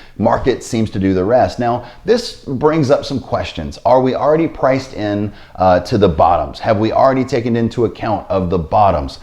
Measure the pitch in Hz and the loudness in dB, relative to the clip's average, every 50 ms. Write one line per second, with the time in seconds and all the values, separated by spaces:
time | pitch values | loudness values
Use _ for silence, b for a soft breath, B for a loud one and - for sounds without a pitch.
0 | B B B B 98 117 117 110 - 135 120 - - - - 117 110 101 - 113 | B B B B 0 0 0 0 0 0 -2 -2 -2 -6 -4 -2 -2 -2 -2 -2
1 | 95 98 95 92 90 98 117 127 - 92 - - 123 117 120 120 B B B B | 0 0 0 0 0 2 2 2 2 2 0 -2 -2 -2 -2 -4 B B B B
2 | B 170 220 247 233 - - - - - 143 123 127 151 151 160 151 120 143 - | B 0 0 0 0 -4 -14 -14 -12 -8 -6 0 0 0 2 2 2 2 2 0
3 | - - 139 135 - - - 95 87 85 - - 80 73 73 - - - 120 131 | 0 -2 -6 -8 -6 -4 -6 -6 -6 -6 -8 -8 -10 -10 -8 -4 0 2 4 4
4 | 131 131 123 - 120 139 156 160 165 143 - - - 139 131 135 131 - - - | 4 2 0 0 0 2 2 2 0 -2 -4 -2 0 0 0 0 -4 -6 -10 -6
5 | 104 104 104 104 104 107 104 B B B B B 90 92 90 90 87 - - 107 | -4 -4 -2 -2 -4 -4 -8 B B B B B 2 4 4 4 2 0 0 2
6 | 98 98 82 76 92 82 85 82 73 69 - - - 120 113 101 107 110 - - | 2 2 4 4 4 4 4 2 0 -4 -8 -8 -2 0 0 2 0 0 2 4
7 | 117 135 131 131 131 123 - 131 113 123 117 117 117 110 - - 120 104 - - | 4 4 4 2 -2 -2 -2 -2 -2 0 0 0 0 -2 0 0 -2 -2 -2 -4
8 | - 120 107 95 - - 90 98 92 87 92 92 82 76 - 104 104 98 90 78 | -6 -4 -4 -4 -4 -2 -2 -2 0 0 0 -2 -2 0 2 4 4 4 2 0
9 | 71 69 - - | -2 -6 -8 -12